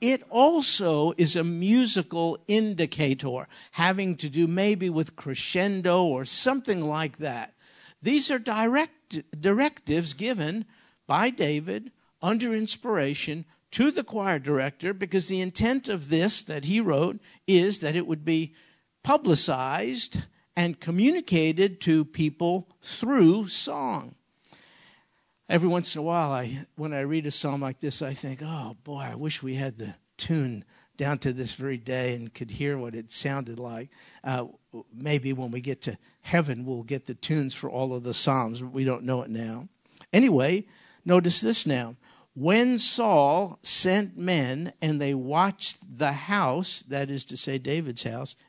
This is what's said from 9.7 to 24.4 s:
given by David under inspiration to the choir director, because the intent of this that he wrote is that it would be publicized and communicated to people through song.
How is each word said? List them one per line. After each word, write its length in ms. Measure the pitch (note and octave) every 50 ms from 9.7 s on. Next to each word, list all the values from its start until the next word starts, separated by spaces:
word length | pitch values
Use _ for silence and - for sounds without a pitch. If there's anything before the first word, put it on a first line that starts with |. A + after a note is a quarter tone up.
| - - - D3 D3+ E3 E3+ D3+ C3+
given 500 | C#3 G3+ A#3+ B3+ G3 D3+ D#3 F#3 A3+ G#3+ - _ _ _ _ _ _ _
by 240 | - C#3 E3+ A3 B3+
David 640 | A#3+ - E3 D3 D3+ D3 D#3 F#3 G3 A3 A3+ C4 - _ _ _ _ -
under 320 | E3 F3+ A3 A3+ B3 A#3+
inspiration 920 | A3 G#3+ A3 G#3+ - - - A#3+ G#3+ E3+ C#3 C#3 C#3+ - - D#3+ D3+ E3 E3 _ _ _ _ -
to 220 | - - B3 D4+
the 100 | D4 F4
choir 380 | B3+ - A3 G#3+ G3 G3 E3+ C#3+
director, 520 | C3 C#3+ D3 C3 C3 C#3+ - - D#3+ F#3
because 360 | G3+ F#3 G3 E3+ F#3+ F#3+ E3 -
the 120 | F#3+ F#3
intent 480 | F#3 F#3 F3 - A3 A#3 C4 C4+ - -
of 200 | G3+ E3+ C#3 C#3
this 340 | D#3+ D#3+ F3+ G#3+ - -
that 220 | - - D#3 D3 C#3
he 160 | D#3 G3+ A3+
wrote 400 | A3+ F3+ D3 C#3 E3+ - - G#3+ _ - - - _
is 320 | - F#3+ F3 F3+ G3+ G3+ -
that 140 | D#3+ D3 D#3
it 140 | F3 E3+ -
would 160 | D#3+ D3+ D3+
be 280 | D#3+ D#3+ D#3+ D#3+ D3+ - _ _ _ _ _ _ _ _ _ -
publicized 1160 | - D4 D4+ D4 G3 D3+ C#3+ - - C#3 B2+ C3 C3+ C#3+ F3+ G#3+ A#3+ C4 A#3 - - - - - - _ _ _ _ -
and 240 | F3 F3 F3 D#3+ -
communicated 1000 | - E3 E3+ F#3 A3 C#4 F4 F4 - - F3+ D#3+ D#3 D#3+ D#3+ E3+ G3 G3+ F#3 -
to 220 | - E3+ D#3+ D#3 D3+
people 640 | D3+ - - D#3 D3+ C#3+ - E3+ E3+ F3+ F#3+ F3 _ _ _
through 640 | - - - - A3+ A#3+ C#4 B3 F3+ D#3+ F#3 A3 G#3
song. 720 | F3 - - - - - - C4 B3 G3+ C#3+ B2+ A#2+ - _ _ _ _ _